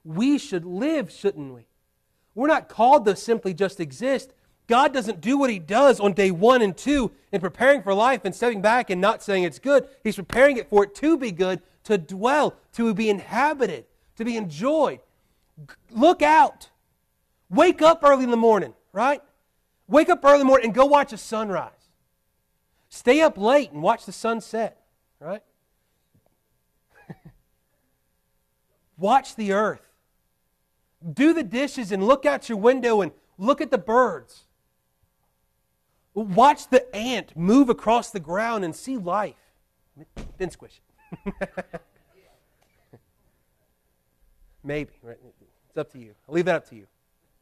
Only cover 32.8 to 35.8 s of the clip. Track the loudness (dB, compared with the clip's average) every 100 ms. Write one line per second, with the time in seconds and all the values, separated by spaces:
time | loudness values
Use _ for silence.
32.8 | 0 0 -2 -8 _ -6 -2 -2 -2 -4
33.8 | 0 2 2 -2 -14 _ _ _ _ _
34.8 | _ _ _ _ _ _ _ _ _ _